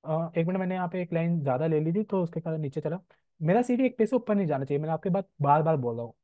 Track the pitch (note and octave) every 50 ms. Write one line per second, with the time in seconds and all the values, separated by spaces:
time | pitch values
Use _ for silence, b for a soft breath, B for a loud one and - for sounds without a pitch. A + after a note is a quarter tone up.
0 | - D#3+ D#3 D#3+ E3+ E3 - E3+ E3 E3+ F#3 F#3+ F#3+ F3+ F#3 F#3 F3+ F3 - F#3
1 | F3+ E3+ E3+ E3 E3 E3+ E3+ E3 C#3 C#3 B2+ B2+ D#3 D#3+ D#3 D3+ D#3 E3 E3 G#3
2 | A3 - G#3 F#3+ F3 E3 - E3 - E3 D#3+ D#3 D#3 C#3 - D#3 D3+ D3+ D#3+ F#3+
3 | _ b b b b _ _ _ D#3+ D#3 F#3 A#3 B3 B3 B3 A#3 C4 B3 B3 -
4 | A3 G#3+ C4 B3 A#3+ - G#3+ G3+ G3 D#3 D3 C3+ C#3 C3+ C#3+ C#3+ D#3 D#3 D#3+ D#3
5 | - G3 F3 G3 F#3+ _ _ _ C#3+ C#3+ C#3+ D#3 D3+ D#3+ D#3+ C#3+ B2 A#2+ A#2 A#2
6 | A#2 A2+ - _